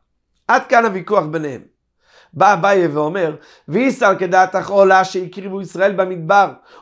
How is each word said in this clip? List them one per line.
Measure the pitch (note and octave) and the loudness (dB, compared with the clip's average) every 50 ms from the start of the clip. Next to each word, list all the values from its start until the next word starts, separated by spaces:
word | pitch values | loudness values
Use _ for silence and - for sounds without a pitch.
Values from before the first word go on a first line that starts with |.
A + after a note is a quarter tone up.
| _ _ _ _ _ _ _ _ _ - | _ _ _ _ _ _ _ _ _ 0
עד | A#3 C4+ - | 0 0 2
כאן | - B3+ A#3 A3+ | 2 2 2 4
הוויכוח | G#3+ F#3+ F#3+ E3 - G#3 F#3+ D#3 | 2 -2 -6 -6 -2 -2 0 0
ביניהם. | D#3 D#3+ D#3+ D3+ C#3+ B2+ - - _ _ _ _ _ _ _ _ _ _ _ _ _ | -2 -4 -6 -6 -6 -8 -10 -14 _ _ _ _ _ _ _ _ _ _ _ _ _
בא | - C3 F#3+ G#3 | -4 0 2 2
אביי | G3+ E3 F#3 G3+ G3+ F#3+ E3+ | 2 2 0 2 2 2 0
ואומר, | D3+ C#3+ D3+ D3+ D#3 F#3 G3 E3+ D#3 D3+ - - - - _ _ - | 0 -2 -2 -4 -4 -2 -4 -4 -4 -6 -10 -16 -20 -20 _ _ -6
ואיסר | D#3 A3+ C4 C4 F3+ - A#3+ G3 F#3 - | -2 0 0 0 0 0 0 0 0 0
כדעתך | F#3 F3 F#3+ F#3 F#3 F#3 - F#3 - F#3+ | -2 0 2 2 2 2 -2 -6 -6 0
עולה | G3+ G3 G3 F#3+ F#3+ F#3+ F#3 | 2 4 6 6 6 4 2
שהקריבו | F#3 - F#3 F#3 E3+ - G3+ F#3 G3 F#3+ G3 | 0 -4 -8 -8 -8 -12 -14 -12 -10 -10 -10
ישראל | F#3 - - F3 F#3+ G3 | -10 -10 -2 0 0 0
במדבר, | F#3 F#3+ F#3+ F#3 F#3 E3+ D#3+ E3 G3+ G3+ F#3+ D3 B2+ - _ _ - - | 0 -2 -2 -4 -6 -6 -2 2 2 4 2 2 -2 -10 _ _ -20 -18